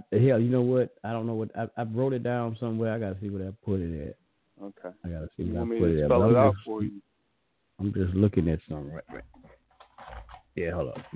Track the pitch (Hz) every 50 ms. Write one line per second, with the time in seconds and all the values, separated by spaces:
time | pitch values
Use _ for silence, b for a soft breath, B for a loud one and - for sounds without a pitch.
0 | - _ - 107 123 135 127 113 117 120 127 127 123 123 127 127 120 - - _
1 | - 107 117 113 113 117 113 110 110 - - - 113 107 - - 120 113 110 117
2 | 131 135 131 120 120 123 120 123 120 117 113 110 123 117 113 113 113 113 110 117
3 | 110 98 95 95 104 101 101 98 95 95 98 - _ 110 98 95 85 85 82 76
4 | 73 - - _ _ _ _ _ _ _ _ _ 98 101 101 - - 90 - _
5 | - 87 85 80 78 80 - - 87 90 87 - - 117 113 113 90 82 82 76
6 | - 73 123 117 101 113 120 123 135 135 101 98 - 113 110 110 104 104 101 101
7 | _ _ _ _ _ _ _ _ _ _ _ _ _ _ _ - 98 101 101 98
8 | 92 90 90 95 104 101 - 95 80 85 80 - - - 78 76 71 69 80 78
9 | - - - - - - _ - - - - _ _ _ _ _ - _ _ -
10 | - - - - - - - - _ _ _ - 87 82 82 85 73 64 - -
11 | - - -